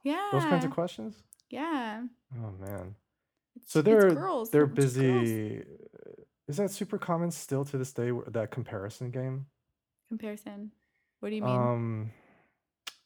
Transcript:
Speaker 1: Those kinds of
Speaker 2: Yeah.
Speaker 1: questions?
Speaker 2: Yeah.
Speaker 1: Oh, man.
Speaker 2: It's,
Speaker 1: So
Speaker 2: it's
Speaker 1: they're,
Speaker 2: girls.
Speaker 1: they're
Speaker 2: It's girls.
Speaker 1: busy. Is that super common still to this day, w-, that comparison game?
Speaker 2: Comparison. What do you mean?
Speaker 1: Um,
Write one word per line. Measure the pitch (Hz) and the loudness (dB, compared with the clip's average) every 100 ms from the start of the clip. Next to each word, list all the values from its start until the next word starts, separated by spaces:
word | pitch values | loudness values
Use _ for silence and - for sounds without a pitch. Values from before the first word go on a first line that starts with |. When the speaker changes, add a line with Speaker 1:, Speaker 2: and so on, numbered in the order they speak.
Speaker 1:
Those | 277 320 403 - | -4 -2 0 2
kinds | 320 269 - | 4 2 2
of | |
Speaker 2:
Yeah. | |
Speaker 1:
questions? | - 175 - 220 214 _ - - | -2 -4 -6 -12 -14 _ -20 -12
Speaker 2:
Yeah. | 240 320 294 226 214 240 _ - 123 | -8 -4 -4 -4 -8 -10 _ -14 -10
Speaker 1:
Oh, | 113 98 | -10 -10
man. | 95 101 90 104 _ _ _ _ _ | -8 -8 -10 -14 _ _ _ _ _
Speaker 2:
It's, | - - | -20 -2
Speaker 1:
So | - | 2
Speaker 2:
it's | 175 | 6
Speaker 1:
they're, | 220 196 | 8 8
Speaker 2:
girls. | 156 381 294 226 | 6 2 -2 4
Speaker 1:
they're | 147 | 6
Speaker 2:
It's | 143 135 139 | 6 4 2
girls. | 123 131 123 117 | 4 4 4 4
Speaker 1:
busy. | 110 107 110 - 73 - - - - - _ - | 0 -4 -6 -10 -18 -20 -20 -20 -20 -20 _ -8
Is | 147 | -2
that | 202 | -2
super | - 202 196 | -2 -6 -4
common | - 170 170 | -2 0 0
still | 170 - 135 | -4 -4 -4
to | 139 135 | -2 -4
this | 127 | -4
day, | - 120 | -2 -2
w-, | 120 - | -2 -2
that | 113 104 | -4 -4
comparison | - 110 107 101 - 123 | -6 -6 -6 -8 -8 -8
game? | 127 131 135 139 _ _ _ _ _ - | -4 -4 -6 -10 _ _ _ _ _ -12
Speaker 2:
Comparison. | 220 220 214 - 202 208 - _ _ _ - | -10 -10 -12 -12 -12 -14 -16 _ _ _ -10
What | 202 | -6
do | 214 | -2
you | |
mean? | 123 127 | 0 2
Speaker 1:
Um, | 123 120 117 110 110 - _ _ _ _ _ _ - - | 2 0 -2 -4 -6 -10 _ _ _ _ _ _ -18 -18